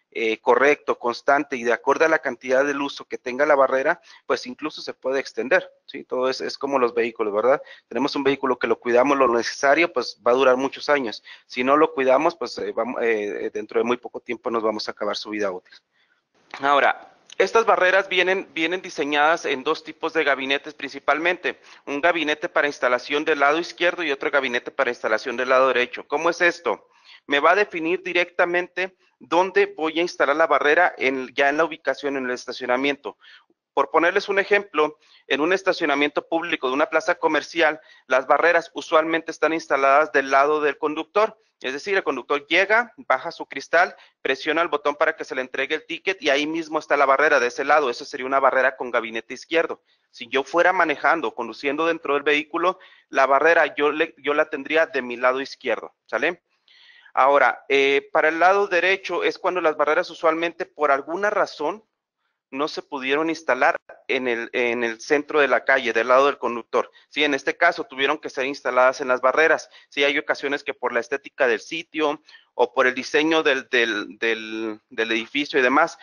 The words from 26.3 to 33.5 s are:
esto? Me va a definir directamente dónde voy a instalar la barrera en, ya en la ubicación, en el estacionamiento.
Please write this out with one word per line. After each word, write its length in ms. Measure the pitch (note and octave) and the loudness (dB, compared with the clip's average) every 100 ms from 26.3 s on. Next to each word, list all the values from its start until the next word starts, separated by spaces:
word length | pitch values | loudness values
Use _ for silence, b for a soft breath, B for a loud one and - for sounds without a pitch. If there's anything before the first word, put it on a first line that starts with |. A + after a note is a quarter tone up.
| E3+ | 0
esto? 480 | F3 E3 A2+ F#2+ _ B B B - | 0 0 -4 -4 _ B B B -4
Me 140 | C#3+ | 2
va 120 | D#3+ | 4
a 20 | |
definir 480 | F#3+ G3+ F3 D#3+ F3+ | 4 0 -4 -4 -4
directamente 920 | F3+ F3 F3 - F3 F3 F3+ - F#3 _ _ _ | -2 -2 -2 -2 0 -2 -4 -6 -8 _ _ _
dónde 540 | C3 E3 F#3+ F#3+ G3+ | -2 0 2 2 0
voy 240 | F3 D#3+ D#3+ | 0 -4 -2
a 40 | |
instalar 340 | F3 - C#3 D3+ | -2 0 0 2
la 120 | D#3+ | 2
barrera 460 | C#3 C#3 D3+ F3+ - | 2 4 4 2 0
en, 340 | C3 C3+ B2+ | -2 -2 -4
ya 140 | C#3 C#3 | -2 0
en 80 | D3+ | 2
la 80 | |
ubicación, 540 | E3 D#3 C#3 C3+ C#3+ C#3 | -2 -2 -6 -4 -4 -4
en 80 | B2+ | -6
el 60 | |
estacionamiento. 840 | B2 - A#2 B2+ B2 C#3+ C#3 G#2 - B B B | -6 -8 -8 -2 0 0 -4 -8 -14 B B B